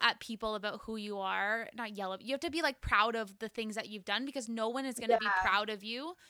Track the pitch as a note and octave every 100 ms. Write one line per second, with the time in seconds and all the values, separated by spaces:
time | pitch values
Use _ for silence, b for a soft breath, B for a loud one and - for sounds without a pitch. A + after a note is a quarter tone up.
0 | A#3 A3+ - A3 A3 G#3+ G#3 G#3+ - A3
1 | G#3 G3+ F#3+ F#3+ G3+ A3+ A3+ A3 A3+ G#3
2 | F#3+ F#3+ A3 C4+ E4+ D4+ D#4 C4+ - G#3+
3 | G#3+ A3+ G#3+ G3 A3 - A3 G#3+ A3+ G#3
4 | F#3 G#3 C4+ C#4 A3+ A3+ A3 B3 C4+ A#3+
5 | A3+ A3+ A3 F#3+ F#3+ G3 G#3 G#3 G#3 A#3+
6 | D4+ F4+